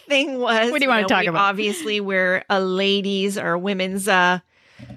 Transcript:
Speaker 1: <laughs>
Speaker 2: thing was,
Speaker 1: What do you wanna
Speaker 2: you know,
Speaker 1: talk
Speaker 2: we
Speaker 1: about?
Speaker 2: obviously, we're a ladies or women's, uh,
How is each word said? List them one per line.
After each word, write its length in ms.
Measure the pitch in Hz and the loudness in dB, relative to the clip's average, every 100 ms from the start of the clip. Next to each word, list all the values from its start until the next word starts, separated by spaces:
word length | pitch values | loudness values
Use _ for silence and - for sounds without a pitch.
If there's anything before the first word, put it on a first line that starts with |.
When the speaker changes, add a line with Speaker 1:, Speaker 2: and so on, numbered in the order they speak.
Speaker 1:
<laughs> 80 | - | -2
Speaker 2:
thing 300 | 277 277 262 | 0 0 -2
was, 320 | 240 226 233 | 0 2 2
Speaker 1:
What 80 | 294 | 2
do 40 | |
you 60 | 269 | 2
wanna 100 | 226 | 2
Speaker 2:
you 40 | |
know, 40 | 190 | 2
Speaker 1:
talk 140 | 202 | 2
Speaker 2:
we 60 | 180 | 2
Speaker 1:
about? 200 | 165 196 | 2 0
Speaker 2:
obviously, 520 | 196 214 208 214 208 | 0 -2 -4 -4 -4
we're 440 | 196 190 185 185 - | -2 0 2 0 0
a 100 | 196 | 0
ladies 800 | 190 185 196 202 196 196 196 202 | 0 0 0 0 0 -2 -2 -2
or 180 | 170 175 | -2 -2
women's, 500 | 190 190 185 196 196 | -2 -2 -2 -4 0
uh, 320 | 185 180 180 - _ _ - - | 2 4 2 -4 _ _ -20 -20